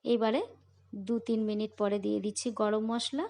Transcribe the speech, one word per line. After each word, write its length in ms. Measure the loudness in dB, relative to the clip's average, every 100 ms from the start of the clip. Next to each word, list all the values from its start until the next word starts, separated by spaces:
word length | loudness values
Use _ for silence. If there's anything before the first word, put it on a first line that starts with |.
| 2
এবারে 360 | 2 4 2 -2 -12 _ _ _
দু 220 | -10 -2 -2
তিন 220 | 2 0
মিনিট 260 | 2 0 -4 0
পরে 200 | 0 2
দিয়ে 200 | 0 0
দিচ্ছি 280 | -2 -4 -6
গরম 340 | 0 2 2
মশলা 420 | 0 -2 -2 -4